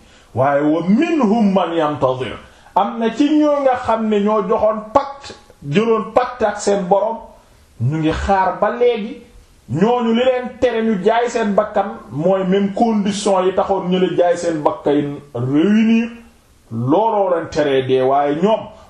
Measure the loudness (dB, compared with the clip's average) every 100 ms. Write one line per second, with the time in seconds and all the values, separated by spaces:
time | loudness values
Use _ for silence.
0 | -20 -20 _ -2 0 2 2 0 2 2
1 | 2 2 2 2 2 2 0 0 -2 0
2 | -2 -2 -6 -10 -18 -20 -4 -2 0 -2
3 | -2 0 2 4 4 2 2 0 0 -2
4 | 0 2 2 0 0 0 0 -2 0 0
5 | 0 -8 -18 -20 -20 _ -2 0 2 0
6 | 0 0 0 -2 -4 -2 -2 -2 2 2
7 | 2 -4 -12 -20 _ _ _ -6 -4 -2
8 | -2 -2 0 0 0 0 -2 2 0 0
9 | -4 -12 -18 -20 -20 _ -8 0 2 2
10 | 0 2 2 0 -4 -2 -2 0 0 0
11 | 0 0 0 -2 0 0 0 -2 -4 -8
12 | -12 -4 0 0 0 0 0 0 0 0
13 | -2 -2 0 0 0 0 0 -2 -2 0
14 | 0 2 2 0 -2 -2 -2 -2 0 0
15 | -2 -8 -10 -6 -2 2 2 2 2 2
16 | 0 -8 -20 _ _ _ _ -6 0 2
17 | 2 0 0 -2 -2 -2 0 0 0 0
18 | 2 2 0 0 0 0 -4 -20 -8